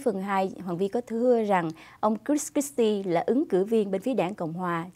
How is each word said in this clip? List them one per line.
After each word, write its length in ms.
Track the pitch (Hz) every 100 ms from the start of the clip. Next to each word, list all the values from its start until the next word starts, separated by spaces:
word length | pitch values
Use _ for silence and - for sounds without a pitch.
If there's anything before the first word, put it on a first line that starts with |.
phần 180 | 262 196
hai, 280 | 196 196 190 -
Hoàng 120 | 180 170
Vi 120 | 196
có 120 | 240 247
thưa 360 | 226 247 233
rằng 280 | 208 185 165 160 - -
ông 160 | 214 220 -
Chris 260 | 294 -
Christie 500 | 294 285 - 220 208
là 220 | 190 170 -
ứng 180 | 254 339
cử 160 | 185
viên 260 | 202 226 202
bên 100 | 196
phía 140 | 247
Đảng 200 | 214 175
Cộng 180 | 208 165
Hòa 340 | 170 180 170 170